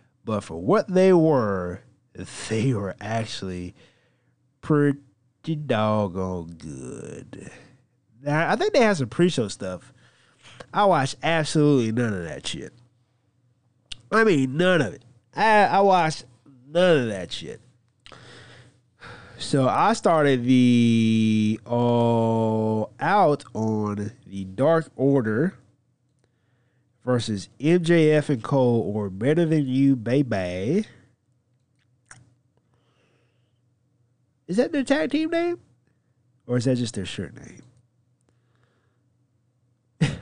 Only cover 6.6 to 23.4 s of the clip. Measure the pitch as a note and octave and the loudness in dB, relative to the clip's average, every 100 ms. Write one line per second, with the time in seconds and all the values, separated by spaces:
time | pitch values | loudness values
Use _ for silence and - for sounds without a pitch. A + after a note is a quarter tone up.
6.6 | E2 C2+ B1+ - - - - - - - | -14 -14 -14 -14 -14 -16 -18 -20 -20 -20
7.6 | - _ _ _ _ A2+ C#3+ D3+ D#3+ A3 | -20 _ _ _ _ _ -2 0 0 0
8.6 | G#4 E4+ A3+ F3+ A#2+ - F3+ C#3 G#2 - | 0 2 2 2 -2 0 0 0 -4 -6
9.6 | F#2+ F2+ - _ _ _ _ _ - - | -10 -10 -14 _ _ _ _ _ -20 -20
10.6 | - - G#3 D#3+ C3 - D3+ E3 D3+ D#3+ | -8 0 2 4 0 -2 -2 0 0 2
11.6 | D3 C#3 A2+ A2+ A#2+ F#2+ E2 C#2 - - | 4 4 2 -2 -4 -4 -8 -10 -10 -12
12.6 | - - _ _ _ _ _ _ _ _ | -14 -18 _ _ _ _ _ _ _ _
13.6 | _ _ - - - A3 A3 D3+ C3 C#3+ | _ _ -20 -20 -2 2 4 4 2 2
14.6 | F3+ F3 A2 D2 _ _ _ - A3 G#3+ | 2 2 0 -6 _ _ _ 0 4 4
15.6 | F3 F3+ G3+ F#3 D#3+ - - _ _ C3 | 4 4 4 4 2 -2 -12 _ _ -20
16.6 | C3 D#3+ F#3 D#3 A#2 G2 F2 - C#2+ A1+ | -4 2 4 4 2 -6 -8 -12 -12 -16
17.6 | _ _ _ _ - - - - - - | _ _ _ _ -20 -20 -20 -20 -20 -20
18.6 | - _ _ _ - - - - - C#3+ | -20 _ _ _ -20 -20 -20 -14 -4 0
19.6 | B2+ A#2+ F#3 A3+ G3+ D#3+ C#3+ C3 A#2+ B2+ | 0 2 0 2 2 2 2 2 2 4
20.6 | B2 A#2+ A#2 A2+ A2+ A2 A2 G#2+ G#2+ A2 | 4 4 4 2 2 2 2 2 0 -2
21.6 | - A#2+ A#2+ A#2+ A#2 A#2 A2+ A2+ A2+ A2 | -4 -2 0 2 2 2 0 0 0 0
22.6 | A2 A2 G#2+ - D3+ G3+ E3+ C#3+ | -2 -2 -4 -6 0 2 2 0